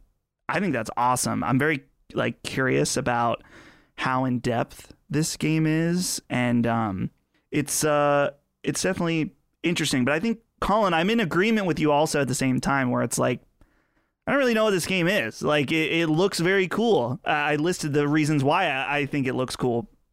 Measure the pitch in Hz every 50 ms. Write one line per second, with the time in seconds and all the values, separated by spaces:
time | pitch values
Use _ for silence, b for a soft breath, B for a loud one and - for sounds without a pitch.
0 | _ _ _ _ _ _ _ _ _ - 127 170 202 185 131 117 110 - - -
1 | 120 123 127 120 - - 110 107 - 92 127 127 143 156 160 135 - _ _ _
2 | _ - - - 117 120 117 - - - - - 131 131 135 139 147 - - 127
3 | 131 - 120 117 117 117 - - - B B B B B B B B B B B
4 | - 131 131 127 131 131 123 120 - 123 110 120 135 - - - - - - _
5 | _ - - 147 160 - - - - 156 160 160 160 156 156 160 165 170 175 180
6 | 180 - - - - - - 123 123 123 120 120 117 117 113 117 113 104 95 92
7 | - - - _ _ _ _ _ _ _ - - - - - - - 156 147 147
8 | 147 143 143 143 143 143 - _ _ _ _ _ - - 147 - - 185 190 -
9 | 175 165 165 160 151 - - _ _ _ _ _ - - 196 - 160 139 - 131
10 | 123 131 147 160 202 233 220 - _ _ _ - - - 196 226 214 185 170 160
11 | 170 196 226 233 214 151 151 170 196 226 226 214 196 175 151 151 151 147 147 143
12 | 156 156 - 147 139 127 135 - 135 131 127 135 - - 139 139 131 123 123 123
13 | 123 123 - - 127 127 123 - - _ _ _ _ _ _ _ _ _ _ _
14 | _ _ _ _ _ - 254 285 269 247 226 220 220 220 196 175 - - 190 185
15 | 165 170 208 190 117 110 - - - 151 147 151 143 120 156 160 160 - 160 165
16 | 170 156 151 156 190 202 - - 165 180 196 196 190 170 - 196 220 240 202 147
17 | 117 120 127 - - - 160 147 147 151 151 147 151 180 185 - - 151 135 147
18 | 147 143 147 160 151 143 156 143 131 139 156 185 190 160 135 131 135 - 143 147
19 | 143 135 - 143 127 131 123 123 127 120 - - - 123 117 120 104 - _ _
20 | _ _